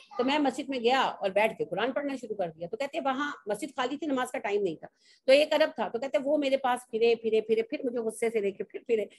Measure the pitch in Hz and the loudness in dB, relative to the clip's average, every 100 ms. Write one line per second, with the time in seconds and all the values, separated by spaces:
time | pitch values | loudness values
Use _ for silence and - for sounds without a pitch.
0 | - - 254 294 277 247 262 262 226 262 | -12 -4 0 2 2 0 -4 0 2 2
1 | 190 - 196 190 220 220 - 185 240 285 | 2 -2 -2 2 2 0 -4 -2 -2 -2
2 | 285 269 220 208 175 160 170 220 277 320 | -4 -6 -8 -6 -6 -6 -12 -8 -6 -4
3 | 277 254 294 - 403 302 294 - 254 294 | -4 -2 -4 -6 -6 -6 -6 -6 -4 -4
4 | 311 262 247 269 208 208 196 151 - _ | -2 -2 -2 -4 -2 0 0 -4 -12 _
5 | _ _ - 277 302 302 302 - 190 226 | _ _ 6 6 6 4 2 2 -4 -4
6 | 269 294 269 302 269 269 254 247 - 220 | -2 -2 2 0 2 0 0 -2 -2 2
7 | 233 233 226 220 214 220 226 302 269 240 | 4 4 2 0 2 0 0 -4 -4 -4
8 | 220 220 226 226 196 202 202 - - 226 | -4 -2 -2 0 -2 -4 -10 -10 -2 -2
9 | 202 | -2